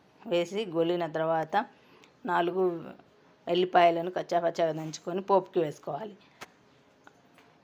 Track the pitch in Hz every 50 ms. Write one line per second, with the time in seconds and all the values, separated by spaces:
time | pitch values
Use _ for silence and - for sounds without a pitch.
0 | _ _ _ - - 240 175 175 175 170 196 202 226 190 156 165 165 165 175 175
1 | 170 160 156 160 160 160 165 160 160 156 - 196 247 - - _ _ - - -
2 | - - _ _ - 240 175 175 175 175 175 190 190 180 170 165 156 - - -
3 | - _ _ _ _ _ _ _ - - 175 175 185 180 - 180 175 170 170 170
4 | 165 185 185 165 156 - - 170 170 165 160 - 170 160 156 156 160 156 151 -
5 | - 185 175 190 196 196 196 190 190 - - 185 160 151 147 - - - 151 139
6 | - 220 - - _ _ _ - - - _ _ _ _ _ _ _ _ _ _
7 | - - _ _ _ _ _ - - _ _ _